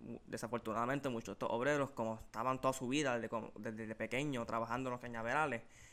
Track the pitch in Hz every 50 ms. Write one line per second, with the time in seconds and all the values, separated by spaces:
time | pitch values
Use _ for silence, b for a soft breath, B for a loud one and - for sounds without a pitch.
0 | - - 117 - - - - 113 120 113 120 117 - 113 104 113 120 123 139 143
1 | 143 135 120 113 - 98 98 - 123 - - 117 127 143 151 143 135 - - -
2 | 113 110 110 113 - - - 107 120 131 131 127 - 131 131 - 131 120 135 151
3 | 147 131 120 117 110 107 117 110 113 117 - 104 107 117 110 110 110 107 110 -
4 | 113 107 117 131 147 151 135 117 113 110 113 113 113 117 117 127 131 127 123 123
5 | 127 120 120 113 113 117 131 151 156 139 120 113 - B B B B B